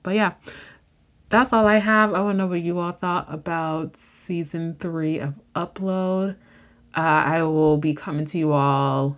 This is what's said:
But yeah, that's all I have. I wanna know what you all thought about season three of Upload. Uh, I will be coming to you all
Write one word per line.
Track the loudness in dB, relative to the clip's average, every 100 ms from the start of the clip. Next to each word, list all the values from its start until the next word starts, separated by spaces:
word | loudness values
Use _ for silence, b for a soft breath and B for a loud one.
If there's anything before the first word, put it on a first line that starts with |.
But | -2
yeah, | 0 0 -4 B B B B _ _ _ _ _
that's | 2 4
all | 4 6
I | 4
have. | 4 4 4
I | 2
wanna | 0 0
know | 0
what | -2
you | -2 -4
all | -4
thought | -4 -4 -4 -4
about | -10 -6 -4 -4 -4 -6 -12
season | -20 -20 -8 -6 -6 -6 -8 -8
three | -6 -4 -2 -2
of | -6 -10 _
Upload. | -8 -8 -6 -4 -2 -2 -2 -4 -6 b b b b _
Uh, | -2
I | 2 2 2 0
will | 2 4 4 4
be | 0
coming | -4 -6 -6
to | -4 -2
you | 0
all | 2 2 2 0 0 -2